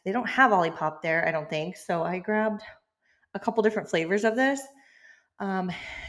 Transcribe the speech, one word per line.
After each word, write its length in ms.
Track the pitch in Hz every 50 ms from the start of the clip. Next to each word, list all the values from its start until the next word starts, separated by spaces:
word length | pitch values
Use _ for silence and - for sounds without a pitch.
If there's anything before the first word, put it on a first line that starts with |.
| -
they 60 | 190
don't 160 | 196 247 226
have 220 | 208 - 254 269 240
Olipop 540 | 208 185 170 165 165 - 160 156 156 - -
there, 220 | 165 160 165 165
I 40 | 165
don't 180 | 160 156 151 151
think. 280 | 165 156 156 180 185
So 260 | - - - 180 165 165
I 140 | 170 180
grabbed 460 | 185 180 214 214 214 220 220 214 202 - - - - _ _ _ _ _ _ _ _ _ _ -
a 40 | 196
couple 220 | - 233 214 226
different 300 | 208 220 220 208 151 -
flavors 320 | - 165 165 160 196 208 214
of 120 | 226 220
this. 240 | 240 262 269 277 277 269 - - _ _ _ _ _ - - - _ _ _ _ -
Um, 320 | 202 196 190 190 185 185 170 - - - - - -